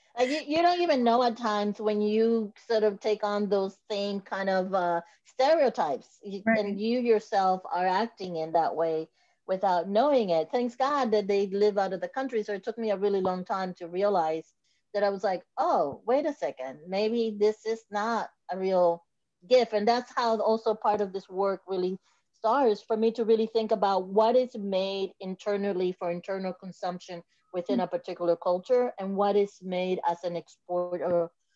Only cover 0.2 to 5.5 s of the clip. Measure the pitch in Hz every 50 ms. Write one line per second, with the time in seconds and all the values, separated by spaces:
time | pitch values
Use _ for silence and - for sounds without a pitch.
0.2 | 254 254 294 311 277 285 302 330 339 349 359 349 349 339 294 254 240 233 226 247
1.2 | 247 240 220 240 240 220 208 208 208 208 202 - 214 214 214 208 208 208 214 220
2.2 | 226 233 233 226 214 202 - - - - 233 220 214 214 196 196 - 220 208 208
3.2 | - 208 208 208 208 190 202 196 190 196 - _ _ - 214 202 202 202 196 202
4.2 | 196 - 202 190 196 190 190 185 185 190 190 190 175 175 175 170 - - _ _
5.2 | _ _ _ - 262 285